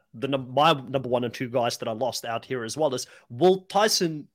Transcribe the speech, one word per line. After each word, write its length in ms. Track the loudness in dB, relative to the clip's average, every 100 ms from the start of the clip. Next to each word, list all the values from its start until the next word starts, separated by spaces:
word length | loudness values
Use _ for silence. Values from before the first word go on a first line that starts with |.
| _
the 140 | -8 -4
num-, 260 | -4 0
my 180 | 4 4
number 360 | 4 0 -4 0
one 160 | 0
and 100 | 0
two 160 | -4 -4
guys 260 | -2 -2 -2
that 100 | -6
I 40 |
lost 320 | -4 -4 -4
out 200 | -6 -8
here 200 | -6 -6
as 120 | -6 -2
well, 180 | -2
is 120 | -2 -8 -16 -16
will 340 | 2 4 4
Tyson 640 | 2 2 2 2 0 -4 -12